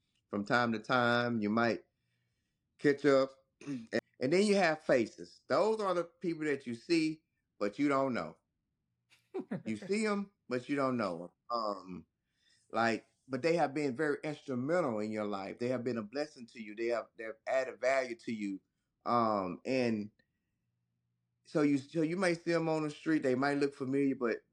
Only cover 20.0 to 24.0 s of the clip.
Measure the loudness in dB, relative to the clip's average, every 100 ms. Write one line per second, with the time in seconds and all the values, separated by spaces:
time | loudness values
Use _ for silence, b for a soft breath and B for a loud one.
20 | -6 -14 _ _ _ _ _ _ _ _
21 | _ _ _ _ -4 0 2 2 -2 -4
22 | -2 0 0 0 0 0 2 0 -2 -4
23 | 0 0 2 2 2 2 0 -2 -2 2